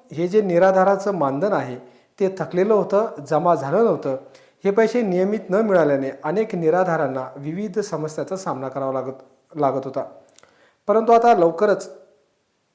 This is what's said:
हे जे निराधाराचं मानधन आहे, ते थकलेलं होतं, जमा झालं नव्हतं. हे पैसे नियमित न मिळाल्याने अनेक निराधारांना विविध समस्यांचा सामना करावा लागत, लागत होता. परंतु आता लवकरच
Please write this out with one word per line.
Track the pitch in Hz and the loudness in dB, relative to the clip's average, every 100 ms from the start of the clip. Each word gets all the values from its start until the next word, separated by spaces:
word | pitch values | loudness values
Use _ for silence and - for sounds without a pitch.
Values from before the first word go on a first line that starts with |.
| _ | _
हे | 139 175 | -6 0
जे | 214 | 2
निराधाराचं | 196 170 190 185 190 196 208 | 2 4 4 4 4 2 0
मानधन | 185 139 139 202 | -2 -2 0 0
आहे, | 165 127 123 - _ _ - | -2 -4 -10 -16 _ _ -4
ते | 190 190 | -4 -2
थकलेलं | 156 180 214 | -4 0 2
होतं, | 208 - 196 220 - 139 | 2 2 0 -2 -6 -4
जमा | 156 175 165 | 0 2 0
झालं | 135 185 226 | 0 2 2
नव्हतं. | 151 139 131 - - _ _ 196 | 0 -4 -6 -10 -20 _ _ 0
हे | |
पैसे | 202 220 247 | 2 2 2
नियमित | 208 180 190 214 - | 0 0 0 -2 -2
न | 196 | 0
मिळाल्याने | 220 180 147 139 135 - | 2 2 4 2 -2 -6
अनेक | 151 190 220 180 | -4 -4 -4 -2
निराधारांना | 160 180 180 160 139 131 127 143 | 0 2 0 -2 -2 -4 -10 -10
विविध | 143 175 214 208 | -10 -8 -6 -6
समस्यांचा | 202 156 151 151 139 185 | -6 -6 -6 -8 -8 -8
सामना | 175 131 131 | -6 -8 -8
करावा | 139 135 | -6 -4
लागत, | 131 127 139 - _ _ 156 | -4 -6 -12 -20 _ _ -2
लागत | 139 127 131 | -2 -2 -6
होता. | 135 - - _ _ _ _ _ _ - | -8 -10 -16 _ _ _ _ _ _ 0
परंतु | 214 226 | 2 4
आता | 233 233 | 6 6
लवकरच | 214 165 165 208 185 - - _ _ _ _ _ _ _ | 6 4 2 0 0 -4 -20 _ _ _ _ _ _ _